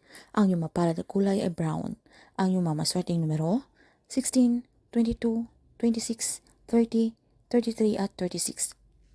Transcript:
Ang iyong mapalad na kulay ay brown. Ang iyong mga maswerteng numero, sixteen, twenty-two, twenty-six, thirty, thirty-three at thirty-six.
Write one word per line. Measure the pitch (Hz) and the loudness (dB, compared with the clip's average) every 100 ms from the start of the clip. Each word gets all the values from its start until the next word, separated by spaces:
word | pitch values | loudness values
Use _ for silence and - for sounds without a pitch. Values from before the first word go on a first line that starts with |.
| _ - - | _ -20 -6
Ang | - 196 | 2 2
iyong | 175 160 | 2 -2
mapalad | - 170 165 | 0 0 0
na | - | -2
kulay | 196 196 196 190 | 0 0 0 -2
ay | |
brown. | 170 160 156 - - _ - - - | -2 -2 -2 -6 -10 _ -20 -14 -2
Ang | 190 185 | 0 2
iyong | 170 | 0
mga | 151 | 0
maswerteng | 156 180 180 170 | -2 -2 -2 0
numero, | 156 156 160 240 - _ _ _ _ | 0 0 0 0 -4 _ _ _ _
sixteen, | - 254 254 247 240 - _ _ | -4 0 4 4 2 -4 _ _
twenty-two, | 233 226 226 233 226 233 _ _ - | 0 0 0 -2 -2 -6 _ _ -2
twenty-six, | 233 226 - 220 - - _ _ - | 0 0 -4 -6 -6 -8 _ _ 0
thirty, | 233 226 226 226 - _ _ - | 2 2 2 0 -2 _ _ -2
thirty-three | 240 226 220 214 - | 0 0 0 0 0
at | 196 - | -4 -4
thirty-six. | 180 170 - - - - _ _ _ | -6 -4 -6 -6 -8 -10 _ _ _